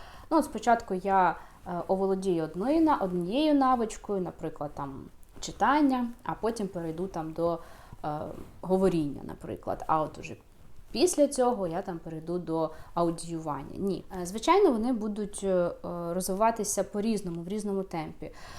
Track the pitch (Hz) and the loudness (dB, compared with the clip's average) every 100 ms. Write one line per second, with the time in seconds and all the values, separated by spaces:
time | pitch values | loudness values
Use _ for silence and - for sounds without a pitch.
0 | - - - 320 294 220 240 233 - 185 | -10 -16 2 2 2 0 2 2 2 -2
1 | 196 190 180 170 - - - 175 - 190 | 4 6 6 2 -6 -16 -8 -4 0 2
2 | 190 190 190 170 160 165 226 320 320 285 | 2 2 2 0 0 -2 2 4 6 4
3 | 190 180 175 240 311 285 262 254 220 - | 2 0 0 2 4 6 6 4 2 -4
4 | - 196 175 - 160 - 147 - 139 135 | -4 -2 -2 -6 -8 -6 -8 -6 -8 -8
5 | - - - - - - 208 294 285 254 | -14 -18 -18 -12 -12 0 4 6 6 4
6 | 240 - - 165 214 226 196 185 165 160 | 0 -4 -8 -2 -2 -2 -4 -4 -6 -4
7 | 190 175 160 160 170 165 - - - - | -4 -6 -6 -2 0 0 -6 -18 -18 -10
8 | 160 151 - - - - 175 190 190 175 | -6 -6 -6 -10 -14 -10 2 4 6 4
9 | 147 - - - 165 - - 92 - 156 | 0 -4 -10 -12 -10 -8 -6 -4 0 2
10 | 151 - - 110 - - - - - 208 | 0 -6 -12 -14 -16 -20 -18 -16 -8 2
11 | 349 - 285 285 247 247 185 165 202 170 | 2 6 4 4 2 2 -2 -2 -4 -8
12 | 165 160 160 180 160 160 156 - - - | -8 -8 -4 -4 -2 0 -2 -4 -6 0
13 | 170 165 165 165 160 139 143 - 196 185 | 0 0 -4 -6 -4 -6 -6 -4 -2 -2
14 | - 185 180 214 320 370 392 233 233 240 | -6 -8 -6 -2 4 6 6 4 2 0
15 | 214 208 202 - 196 185 175 - 175 175 | -2 -4 -6 -4 0 2 2 -2 -8 -6
16 | 170 170 185 190 220 226 202 - 190 208 | -4 -2 -2 2 2 2 -2 -2 -2 -2
17 | 208 214 180 170 170 214 208 196 190 170 | 0 0 -2 -6 -6 -4 -2 -2 -2 -6
18 | 156 165 156 - - | -8 -10 -12 -12 -14